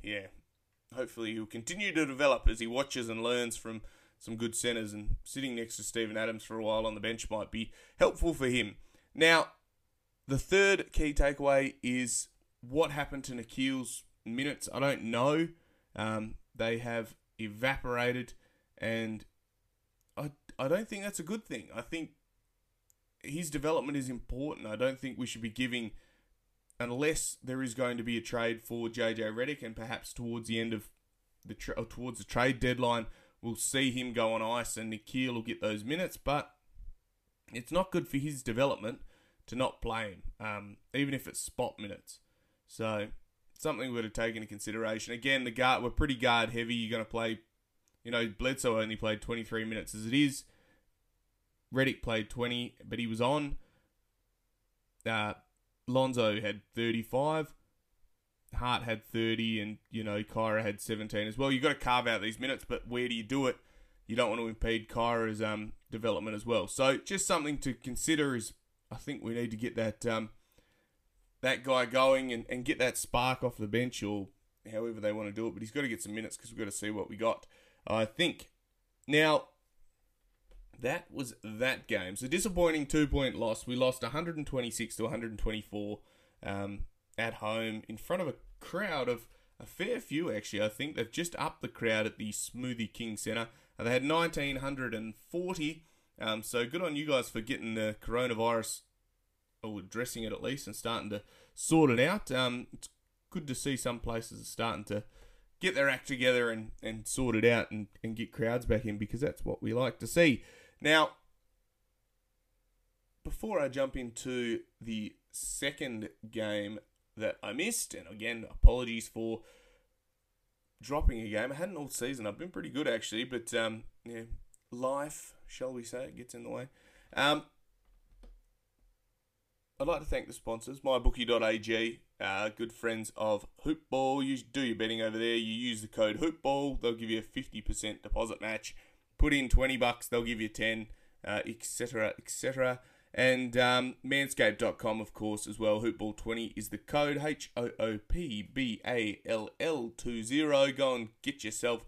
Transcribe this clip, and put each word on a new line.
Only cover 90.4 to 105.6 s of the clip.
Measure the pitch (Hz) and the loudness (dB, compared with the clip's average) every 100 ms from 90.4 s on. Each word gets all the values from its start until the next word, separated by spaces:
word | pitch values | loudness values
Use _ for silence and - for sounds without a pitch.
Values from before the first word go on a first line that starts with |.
| - 101 | -4 0
I | 107 | 0
think | - 147 143 | 0 -6 -4
they've | 110 | -4
just | - 170 - | -4 -4 -2
upped | 156 - | -4 -4
the | - | -10
crowd | - 117 110 107 | -2 2 2 2
at | - | -2
the | 107 | -8
Smoothie | - - 120 127 117 107 | -6 -8 -6 -6 -4 -6
King | - 117 104 | -6 -8 -6
Centre. | - 113 113 - _ - | -4 -2 -4 -8 _ -4
Uh, | |
they | 117 | 2
had | 127 | 2
nineteen | 139 160 170 - 143 135 | 4 2 2 0 -2 -2
hundred | 135 135 123 110 | -4 -4 -4 -4
and | 110 - | -8 -12
forty. | - 175 180 180 151 160 - _ _ - | -8 -6 -4 -2 -4 -6 -16 _ _ -6
Um, | 110 110 | -4 -2
so, | - 120 123 | -2 -2 0
good | 165 | -2
on | 175 147 | -2 -2
you | 151 | 2
guys | 131 117 | 2 2
for | 117 | -4
getting | 113 127 113 110 | -4 -4 -4 -2
the | 107 104 | -2 -2
coronavirus, | - 117 127 113 117 113 107 - _ _ _ _ _ _ _ _ | -2 0 0 2 2 2 -2 -8 _ _ _ _ _ _ _ _
or | 110 104 | -10 -8
addressing | 92 107 123 120 | -8 -6 -6 -6
it | 110 | -6
at | - | -4
least, | 117 139 101 | -4 -6 -8
and | 110 | -6
starting | 117 113 104 | -4 -4 -4
to | 104 - - - | -6 -10 -20 -20
sort | - - 160 147 | -6 4 8 8
it | 120 | 8
out. | 147 208 - | 6 4 -2
Um, | 127 123 123 - | 0 0 -2 -8
it's | 139 - _ _ _ _ | -14 -18 _ _ _ _
good | 180 143 | -8 -6
to | 127 | -4
see | 143 127 | -2 -2
some | 123 120 | -2 -4
places | 120 113 - 107 | -4 -6 -6 -12
are | 107 | -10
starting | - 113 87 104 | -4 -2 -2 -4
to | 104 - - - - - | -4 -6 -16 -20 -20 -20
get | - | -4